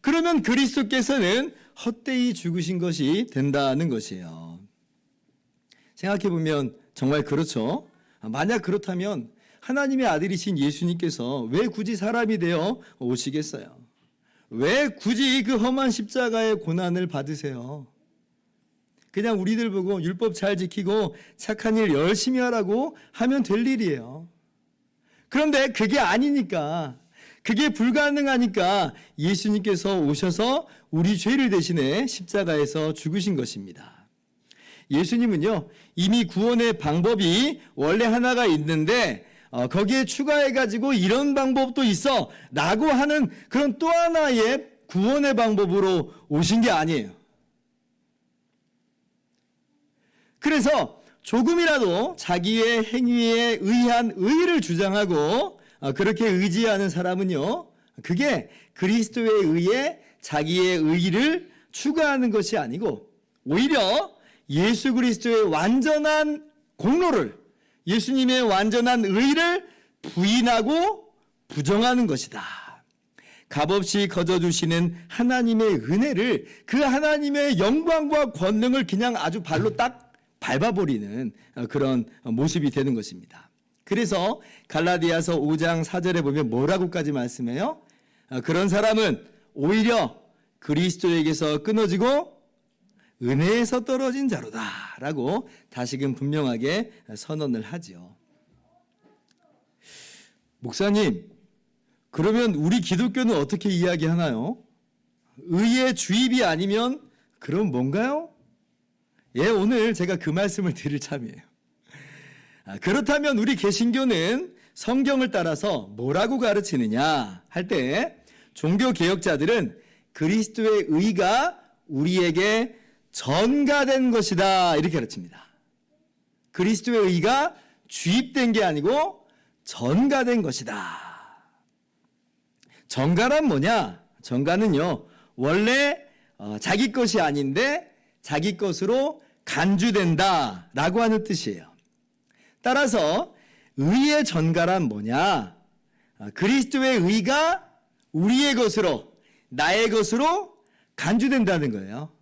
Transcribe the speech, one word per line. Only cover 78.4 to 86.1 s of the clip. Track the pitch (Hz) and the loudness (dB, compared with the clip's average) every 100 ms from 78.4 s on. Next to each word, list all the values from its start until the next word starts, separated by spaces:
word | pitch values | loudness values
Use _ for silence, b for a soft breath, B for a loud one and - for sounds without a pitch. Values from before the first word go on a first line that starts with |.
| 185 214 247 269 180 | 0 2 2 0 0
그냥 | 190 240 226 | 0 0 0
아주 | 151 190 | -4 -4
발로 | 170 214 214 - | -4 -2 0 0
딱 | 240 247 _ _ _ _ | -2 -2 _ _ _ _
밟아버리는, | - 135 214 196 170 120 101 110 123 - b - | -4 0 0 0 0 -2 -4 -8 -10 -12 b -10
어, | 120 | -4
그런 | 147 135 127 113 B | 0 2 0 -2 B
모습이 | 123 113 156 175 143 | -6 0 0 2 0
되는 | 139 135 | 0 0
것입니다. | 120 101 90 - - - _ _ _ | -2 -6 -14 -20 -20 -20 _ _ _
그래서 | - 208 214 190 185 302 B B _ | -4 -2 0 0 0 -2 B B _
갈라디아서 | 156 170 180 170 165 165 165 | -2 0 2 2 0 0 0
오 | 147 156 | 0 0
장 | 165 165 | 0 0
사 | 160 180 | -2 -2
절에 | 175 | 0